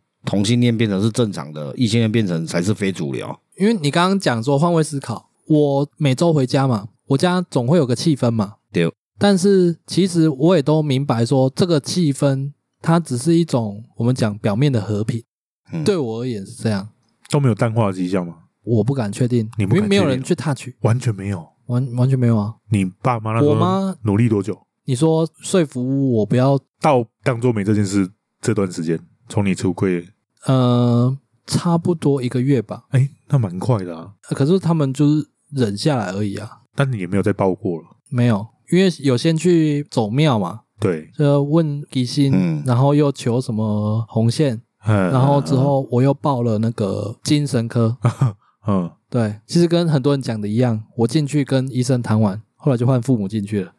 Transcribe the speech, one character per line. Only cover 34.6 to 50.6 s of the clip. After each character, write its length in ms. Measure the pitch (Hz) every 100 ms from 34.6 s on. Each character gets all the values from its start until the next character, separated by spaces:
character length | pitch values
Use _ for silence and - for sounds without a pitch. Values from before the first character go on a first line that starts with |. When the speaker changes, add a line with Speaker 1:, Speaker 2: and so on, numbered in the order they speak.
| 165 165
Speaker 2:
们 180 | 139
就 140 | 131 147
是 180 | 151 147 _ _
忍 260 | 143 113 101
下 200 | 156 135
来 140 | 95
而 120 | 95
已 120 | 104 98
啊。 240 | 110 - _ -
Speaker 3:
但 160 | 139
你 80 | 117
也 80 | 87
没 100 | 98
有 60 |
再 100 | 95
抱 220 | 98 98 90
过 240 | 98 82
了。 60 | - _ _
Speaker 2:
没 180 | 123 120
有， 180 | 104 110 _ _
因 60 | 175
为 140 | 190 160
有 180 | 139 120
先 180 | 160 160
去 520 | 170 170 156 147 143
走 180 | - 107
庙 300 | 127 156 113
嘛。 220 | 90 107 _ _
Speaker 3:
对。 300 | 101 82 78 -
Speaker 2:
就 240 | 143 143
问 400 | 143 160 160 143 147
吉 160 | 131 123
星， 260 | 143 139 -
Speaker 1:
嗯。 260 | 175 156
Speaker 2:
然 140 | 139 120
后 160 | 139
又 180 | 147 143
求 300 | 135 - 120
什 100 | 127
么 540 | 107 110 104 104 110 113
红 200 | - 113
线， 320 | 113 147 110 - _ 110
Speaker 3:
嗯， 240 | 104 92
Speaker 2:
然 140 | 131 135
后 140 | 143
之 160 | 139 135
后 320 | 131 135 135
我 120 | 120
又 120 | 135
报 280 | 135 156 135
了 160 | 120 107
那 120 | 110
个 440 | 110 98 98 - 117
精 240 | - 147 147
神 220 | 127 117
科。 280 | 120 113 120 120 - 131
Speaker 3:
<laughs> 360 | 98 _ _ -
嗯。 240 | 98 87 - _
Speaker 2:
对， 260 | 123 110 104 _
其 160 | 170
实 60 | 170
跟 200 | 170 170
很 140 | 147
多 100 | 135
人 80 | 139
讲 220 | 127 113
的 60 | 104
一 80 |
样， 260 | 107